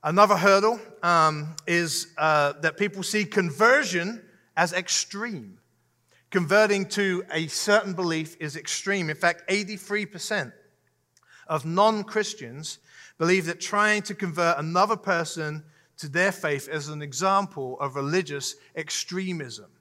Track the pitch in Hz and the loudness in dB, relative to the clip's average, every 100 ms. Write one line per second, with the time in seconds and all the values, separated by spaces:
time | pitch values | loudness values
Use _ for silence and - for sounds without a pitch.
0 | 151 175 208 190 190 196 208 233 - - | 0 6 6 6 6 6 4 0 -6 -4
1 | 175 170 160 151 151 160 - 170 170 - | 2 6 4 2 -8 -10 -2 0 0 -4
2 | - - 156 151 143 143 160 156 202 196 | -6 -2 2 4 2 0 -4 -2 -4 -4
3 | 185 214 208 208 175 135 220 269 254 180 | -4 -2 0 0 -2 4 4 6 2 -2
4 | 175 226 - _ _ - 175 175 175 - | -4 -8 -16 _ _ 0 0 0 -2 -2
5 | - 202 233 190 107 92 _ _ _ _ | -2 -8 -8 -10 -12 -20 _ _ _ _
6 | _ _ _ 190 165 196 214 202 196 208 | _ _ _ -2 4 4 6 2 0 0
7 | 196 180 175 160 160 - - 208 214 180 | 0 0 -4 -6 -4 -6 4 4 2 -4
8 | 180 160 156 - 156 143 131 - - 202 | -2 -2 -6 -8 -10 -10 -8 -8 -4 -2
9 | 165 156 175 170 - 196 202 208 - 208 | -2 0 0 0 -2 -2 -2 -10 -6 -4
10 | 208 190 - 208 127 - _ _ _ _ | -4 -10 -4 -4 -4 -10 _ _ _ _
11 | _ _ _ - - 156 147 175 208 214 | _ _ _ -20 -4 -4 -2 4 4 4
12 | 208 214 208 - 120 127 160 - _ - | -2 -4 -4 -6 -14 -12 -14 -14 _ -20
13 | - _ 165 190 165 170 - 208 214 208 | -20 _ 2 2 2 -6 -4 2 4 2
14 | 202 208 185 160 170 156 156 175 208 220 | -2 -6 -6 0 2 2 0 2 2 0
15 | 202 175 160 - 151 151 - _ _ _ | 0 0 0 -6 -6 -8 -14 _ _ _
16 | 156 147 190 185 160 143 135 156 147 151 | -6 2 2 2 -2 -2 -4 -8 -6 -10
17 | 147 127 190 196 196 151 131 127 139 135 | -10 -2 2 2 0 -6 -8 -4 -4 -2
18 | 139 175 175 143 135 - _ - 147 - | 0 0 -2 -6 -8 -12 _ -12 -8 -8
19 | - 180 190 175 135 107 101 _ | -6 -6 -6 -6 -8 -14 -18 _